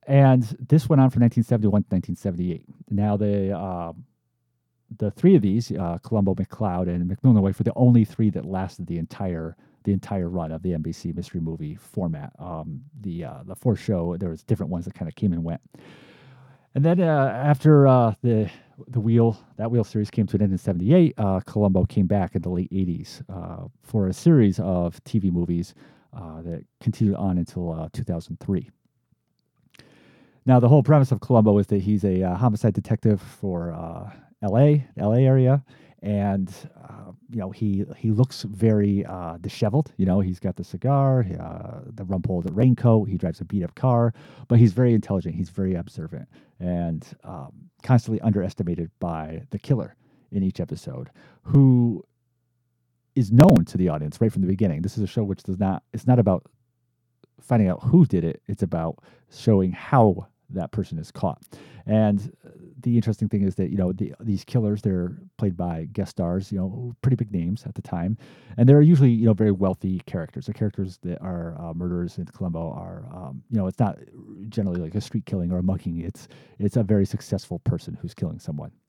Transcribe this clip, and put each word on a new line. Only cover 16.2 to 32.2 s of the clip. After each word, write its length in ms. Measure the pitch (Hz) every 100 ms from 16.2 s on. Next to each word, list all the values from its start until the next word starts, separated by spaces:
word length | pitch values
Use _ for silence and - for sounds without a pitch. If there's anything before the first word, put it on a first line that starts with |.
| - - _ _ _
And 100 | -
then, 160 | 151 175
uh, 400 | 175 151 135 110
after, 420 | 143 143 151 151 139
uh, 280 | 127 117 98
the, 280 | 123 110 101 - _ _ -
the 120 | 123
Wheel, 380 | 107 117 117 110 _ -
that 140 | 110
Wheel 140 | 120
series 260 | 107 110 104
came 160 | - 104
to 100 | 95
an 60 |
end 100 | 101
in 60 | 92
seventy-eight, 560 | - 90 92 175 165 -
uh, 240 | 104 95 -
Columbo 380 | - 104 95
came 240 | 92 - 92
back 260 | 104 90
in 80 | 92
the 80 | 85
late 200 | 90 92
eighties, 500 | 95 92 85 - - -
uh, 360 | 92 85 90 127 _
for 260 | _ 113 95
a 40 |
series 460 | 92 - 156 107 92
of 440 | 92 90 87 -
T 160 | - 107
V 100 | 92
movies, 440 | 87 87 87 87 _ - _ _
uh, 300 | - 82 80
that 220 | 82 82 - _
continued 340 | - 107 104
on 240 | 98 95 90
until, 340 | 85 - 85
uh, 160 | 80 80
two 100 | -
thousand 380 | - 85 - 82
three. 280 | - 95 - _ _ _ _ _ _ _ _ _ _ _ _ _ _ _ _ _
Now, 140 | - 127
the 100 | 120
whole 140 | 147
premise 300 | 123 147 135
of 80 | 117
Columbo 360 | - 123 107 101
is 100 | 101
that 120 | 104
he's 240 | 95 104
a, 200 | 101 92